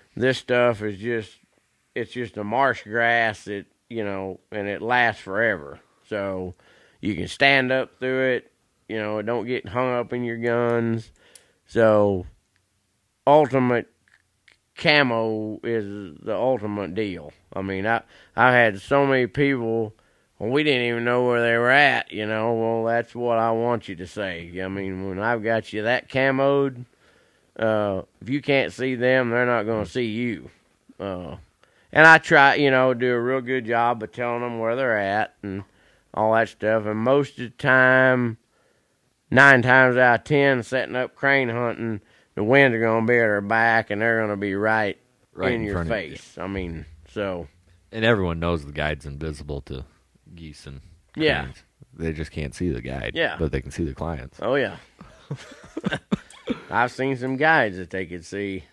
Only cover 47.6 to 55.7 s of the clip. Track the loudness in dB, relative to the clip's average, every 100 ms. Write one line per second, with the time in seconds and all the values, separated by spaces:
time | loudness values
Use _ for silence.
47.6 | _ _ _ 0 2 2 0 -2 -2 -2
48.6 | -4 -4 -4 -4 -10 -10 -10 -10 -10 -10
49.6 | -10 -14 -14 _ _ _ -20 -20 -18 -18
50.6 | -18 -20 -20 -20 _ -2 0 0 -4 -14
51.6 | _ _ -20 -8 -6 -6 -8 -8 -8 -4
52.6 | -4 -4 -6 -8 -6 -4 -4 -2 -2 -4
53.6 | -6 -6 -6 -6 -8 -8 -12 -8 -2 -2
54.6 | -2 -6 -20 -20 -20 -20 -14 -14 -14 -20
55.6 | -16